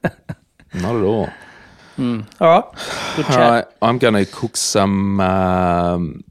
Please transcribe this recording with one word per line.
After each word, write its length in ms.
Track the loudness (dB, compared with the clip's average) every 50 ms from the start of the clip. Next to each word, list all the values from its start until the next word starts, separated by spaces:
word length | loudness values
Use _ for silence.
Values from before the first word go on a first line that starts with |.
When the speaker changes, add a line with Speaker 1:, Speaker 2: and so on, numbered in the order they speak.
| -6
Speaker 1:
<laughs> 100 | -6 -6 -8 _ -16 -16 -16 _ _ _ _ -20 _ -10
Speaker 2:
Not 220 | -8 -4 -4 -2
at 60 | 0 0
all. 280 | 0 0 0 -2 -4 -8 -14 -20 -20 -20 -20 -20 -20 -20 _ -20 -16 -10 -6
Speaker 1:
Mm. 260 | -4 -4 -4 -6 -8 -12 -6 0
All 80 | 4 4
right. 680 | 4 4 4 0 -8 -14 -12 -10 -10 -10 -8 -8 -6
Good 80 | -4 -2
Speaker 2:
All 40 | 2
Speaker 1:
chat. 200 | 2 4 4 4
Speaker 2:
right. 140 | 4 2 0 -4 _ _ 0
I'm 160 | 0 2 2
gonna 260 | 2 2 4 2 0
cook 300 | -2 -4 -8 -8 -6 -6
some, 640 | -6 -4 -2 0 2 2 2 2 0 0 0 0 0
um, 1040 | 0 0 2 2 0 0 0 0 0 0 0 0 0 0 -2 -2 -4 -6 -8 -12 -16 -20